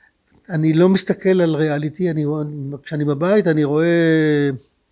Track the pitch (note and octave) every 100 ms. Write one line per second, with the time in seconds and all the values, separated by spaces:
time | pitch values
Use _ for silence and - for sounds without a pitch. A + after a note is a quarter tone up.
0 | _ _ _ _ - D#3+ D#3+ D#3 F#3 F#3+
1 | - - G3 F#3 E3+ D3+ D#3 D3 D3+ D3+
2 | F3+ D#3 D3 D3+ D3 D3 C3+ C#3+ - D3+
3 | D3 C#3 E3+ G#3+ E3+ D#3 D3 D3+ E3+ E3+
4 | E3 D#3+ D#3 D3 C#3+ C3+ - _ _